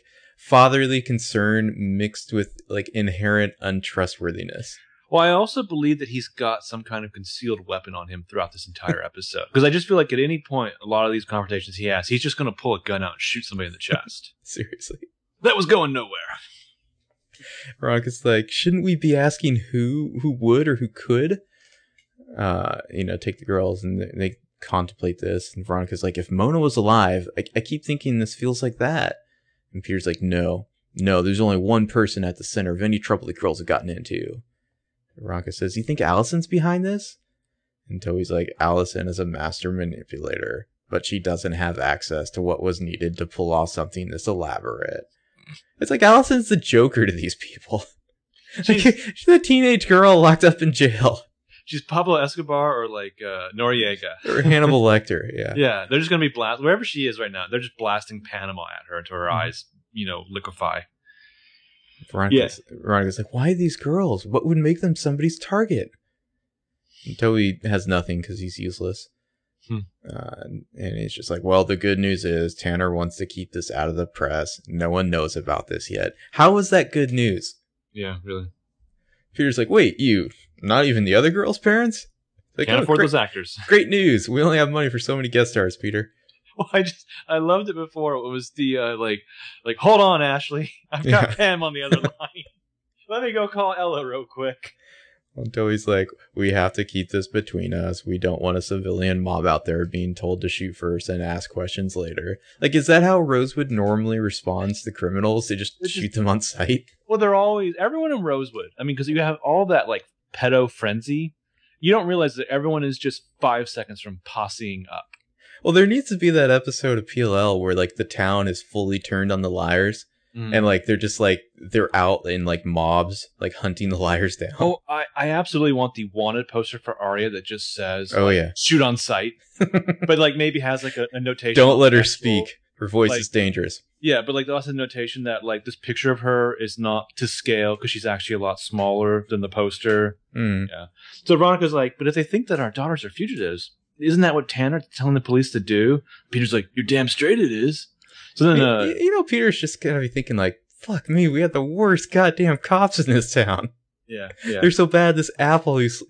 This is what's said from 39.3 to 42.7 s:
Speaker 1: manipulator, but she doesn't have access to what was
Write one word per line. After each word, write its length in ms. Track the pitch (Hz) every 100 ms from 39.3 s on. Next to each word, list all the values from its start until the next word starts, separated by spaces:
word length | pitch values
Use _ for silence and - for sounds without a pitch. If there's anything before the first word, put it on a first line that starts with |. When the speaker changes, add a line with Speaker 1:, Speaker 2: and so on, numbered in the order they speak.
| 82 80 80 90
Speaker 1:
manipulator, 1000 | 92 85 80 - - - - - - 107 _ _
but 160 | -
she 140 | - 101
doesn't 320 | 90 85 95
have 260 | 85 87 85
access 520 | 67 71 - 78 -
to 100 | -
what 200 | 90 82
was 180 | 92